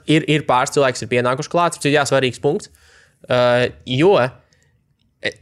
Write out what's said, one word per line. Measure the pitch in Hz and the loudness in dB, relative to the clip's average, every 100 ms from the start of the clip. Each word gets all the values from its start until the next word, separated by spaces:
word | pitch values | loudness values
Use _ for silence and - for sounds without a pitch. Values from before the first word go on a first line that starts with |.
| - | -2
ir, | 156 151 | 0 0
ir | - - | -2 0
pāris | 127 139 | 0 0
cilvēks, | 147 131 123 | 0 0 -2
ir | 113 | -4
pienākuši | 123 123 131 147 | -2 -2 -4 -4
klāt, | 175 170 - | -2 -2 -2
tas | 143 | -2
ir, | |
jā, | 147 139 | 0 0
svarīgs | 135 131 - | 0 -2 -2
punkts. | 143 196 - _ _ _ _ _ - | -4 -4 -8 _ _ _ _ _ -4
Ā, | 123 123 123 123 - - | 2 2 2 0 -4 -6
jo, | 127 175 175 | 0 2 4
e, | 127 - _ _ _ _ _ _ _ _ - - | 0 -4 _ _ _ _ _ _ _ _ -10 -6